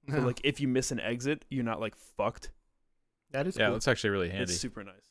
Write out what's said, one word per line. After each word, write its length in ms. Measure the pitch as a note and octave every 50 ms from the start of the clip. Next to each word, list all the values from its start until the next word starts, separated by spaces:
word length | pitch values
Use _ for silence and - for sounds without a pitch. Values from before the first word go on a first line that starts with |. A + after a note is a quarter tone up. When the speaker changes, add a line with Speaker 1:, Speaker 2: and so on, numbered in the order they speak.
| _ -
Speaker 1:
So, 80 | C3+
Speaker 2:
Oh. 40 | C#3
Speaker 1:
like, 200 | B2+ B2 B2 - -
if 160 | C#3 C#3+ -
you 80 | C#3+
miss 240 | C3 B2+ C3 B2 -
an 80 | C3 A#2
exit, 460 | - G#2+ A#2+ B2 B2 C#3 D#3 - - _
you're 140 | C#3 C3 A#2+
not, 160 | A2+ A2 D#2
like, 160 | A2+ A2 -
fucked. 560 | - - - - - G#2 A2+ - - - - - _ _ _ _ _ _ _ _ _ _ _ _ _ _ _
Speaker 2:
That 140 | - C3+ C#3+
is 80 | F#3 F#3
Speaker 3:
Yeah, 80 | - A2
Speaker 2:
cool. 80 | G#2 G2
Speaker 3:
that's 140 | A2 -
actually 220 | C#3+ A#2+ - - G#2+
really 180 | G2+ G2 F2+ E2+
handy. 140 | F2+ G2 F#2+ F2 F2
Speaker 1:
It's 60 | F2
super 220 | G2 B2 - A2+ G2+
nice. 260 | G2 F#2 G2 _ _